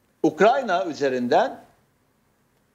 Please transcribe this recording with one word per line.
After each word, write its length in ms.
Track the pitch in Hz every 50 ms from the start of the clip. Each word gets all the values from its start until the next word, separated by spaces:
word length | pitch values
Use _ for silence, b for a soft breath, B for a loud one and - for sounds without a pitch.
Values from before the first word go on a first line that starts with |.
| _ _ _ _ -
Ukrayna 640 | 160 151 - 190 214 254 285 269 233 180 175 190
üzerinden 760 | 175 143 120 143 135 127 127 123 120 135 170 220 269 254 - - _ _ _ _ _ _ _ _ _ _ _ _ _ _ _ _ _ _ _ _ _ _